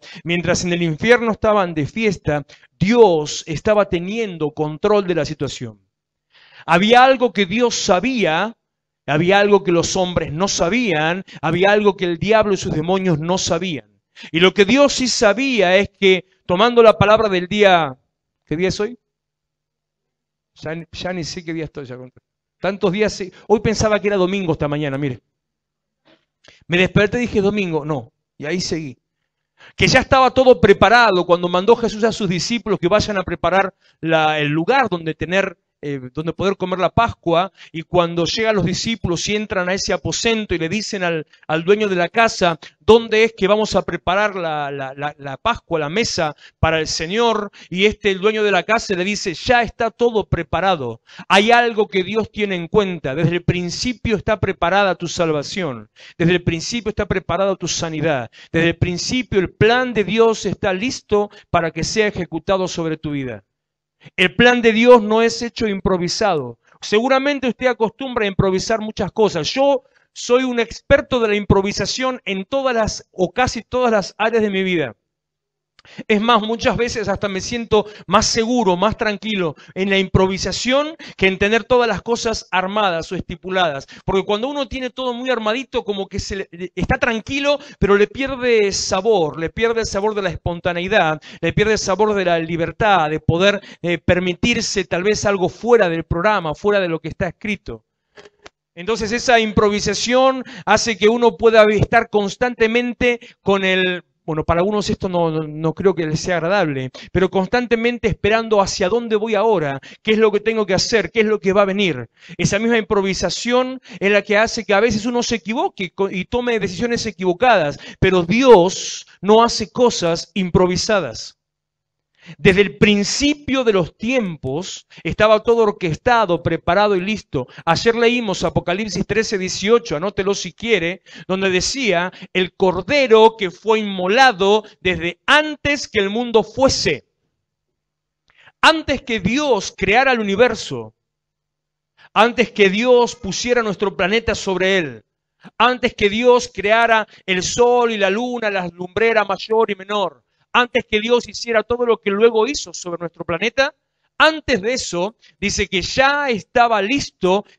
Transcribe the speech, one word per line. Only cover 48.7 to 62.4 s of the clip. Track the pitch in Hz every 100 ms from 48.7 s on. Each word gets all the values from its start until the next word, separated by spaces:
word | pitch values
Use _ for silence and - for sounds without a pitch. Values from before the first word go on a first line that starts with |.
| 220 -
le | 180
dice, | 190 208 196
"Ya | 156 - 240
está | 226 - 226
todo | - 240 220 185
preparado". | - 160 165 190 175 123 113 _ - -
Hay | 190 214
algo | 233 240 214 208
que | 190
Dios | 185 220 202
tiene | - 208
en | 180 165
cuenta. | 214 190 175 139 139
Desde | 165
el | 175
principio | 175 180 175 - 247 247 240 202
está | - 214
preparada | 202 - 170 190 202
tu | 175 170
salvación. | - 165 151 131 202 165 117 107 _ - -
Desde | 170
el | 175
principio | 175 165 147 240 208
está | 208 202
preparada | 185 165 170 196 190
tu | 170
sanidad. | - 170 156 160 139 113 - -
Desde | 165 170
el | 165
principio | 180 175 - 254 - 202
el | 175
plan | - 214 247 254
de | 220
Dios | 185 220 226 214 196
está | 175 208
listo | 185 247 - - 208 208 - _
para | 175 165
que | 160
sea | 160 220 208
ejecutado | - 170 160